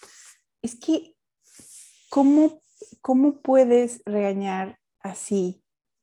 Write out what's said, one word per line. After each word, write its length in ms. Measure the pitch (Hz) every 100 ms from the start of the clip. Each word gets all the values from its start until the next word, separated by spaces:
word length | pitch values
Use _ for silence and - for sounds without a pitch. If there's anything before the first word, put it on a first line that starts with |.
| - - - _ _ _
es 120 | 233 -
que, 360 | - 320 - _ _ _ _ - - - - _ _
¿cómo, 520 | 277 277 294 311 - _ _ - _
cómo 400 | - 262 285 285
puedes 600 | - 262 247 240 240 240 -
regañar 760 | 208 202 196 196 185 190 - _ _
así 640 | 196 190 - 202 180 185 _ _ _ _